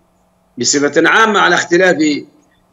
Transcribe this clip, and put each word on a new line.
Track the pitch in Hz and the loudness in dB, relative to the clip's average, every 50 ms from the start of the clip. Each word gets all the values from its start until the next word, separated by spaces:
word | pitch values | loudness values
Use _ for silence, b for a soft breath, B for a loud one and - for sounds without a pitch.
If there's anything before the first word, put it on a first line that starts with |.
| _ _ _ _ _ _ _ _ _ _ _ | _ _ _ _ _ _ _ _ _ _ _
بصفة | - 123 120 - 143 143 143 139 156 165 156 | -8 -6 -4 -2 -2 -2 0 0 0 2 2
عامة | 160 208 226 214 208 190 | 2 2 2 2 2 0
على | 170 175 175 | 0 0 0
اختلاف | 165 - - 170 170 185 180 165 139 156 151 147 131 - - _ _ _ _ _ _ _ _ | -2 -2 -2 0 2 2 2 2 0 0 -2 -2 -4 -8 -12 _ _ _ _ _ _ _ _